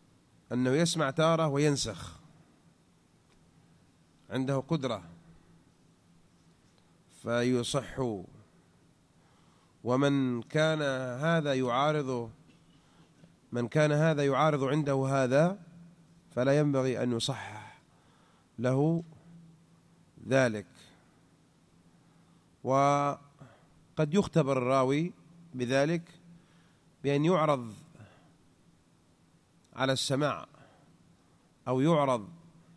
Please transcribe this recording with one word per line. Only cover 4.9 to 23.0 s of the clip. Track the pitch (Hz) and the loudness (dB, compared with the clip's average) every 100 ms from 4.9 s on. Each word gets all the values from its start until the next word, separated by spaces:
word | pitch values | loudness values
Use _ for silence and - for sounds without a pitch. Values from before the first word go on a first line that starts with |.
| 104 85 - - - - - _ _ _ _ _ _ _ _ _ _ _ _ _ _ _ - | -6 -10 -20 -20 -20 -20 -20 _ _ _ _ _ _ _ _ _ _ _ _ _ _ _ -14
فيصح، | 107 120 123 123 117 143 117 - 123 101 92 - - _ _ _ _ _ _ _ _ _ _ _ _ _ | -4 0 2 0 0 -4 -4 -6 -6 -6 -10 -20 -20 _ _ _ _ _ _ _ _ _ _ _ _ _
ومن | 113 127 143 139 131 120 | -2 0 2 0 -2 -4
كان | - 156 160 156 143 131 127 123 | -4 -2 0 0 -4 -4 -8 -6
هذا | 160 165 147 | -2 0 0
يعارض، | 131 123 123 147 151 131 123 113 - - - _ _ _ - - _ - _ _ | 0 0 0 0 0 -2 -6 -8 -14 -20 -20 _ _ _ -20 -20 _ -20 _ _
من | 120 120 | -6 -2
كان | 156 151 | 2 2
هذا | 147 160 147 143 | 4 2 2 2
يعارض | 135 156 147 | 2 2 2
عنده | 131 151 143 139 135 | 0 0 0 0 0
هذا | 135 127 139 170 202 - - - - - - _ | 2 2 4 2 0 -10 -20 -20 -20 -20 -20 _
فلا | - 131 147 | -2 2 2
ينبغي | 147 135 131 110 | 2 2 0 -2
أن | 123 | -2
يصحح | 117 - 123 - 107 107 - _ _ _ _ _ _ _ - | -2 -4 -6 -10 -16 -18 -20 _ _ _ _ _ _ _ -6
له | 123 131 156 165 - - - - - - _ _ _ _ _ - - | -2 0 0 0 -4 -16 -20 -20 -20 -20 _ _ _ _ _ -16 0
ذلك. | 131 123 104 - - - - _ _ _ _ _ _ _ _ _ _ _ _ _ _ _ _ | 2 2 0 -10 -20 -20 -20 _ _ _ _ _ _ _ _ _ _ _ _ _ _ _ _
وقد | 117 135 139 143 | 0 2 4 2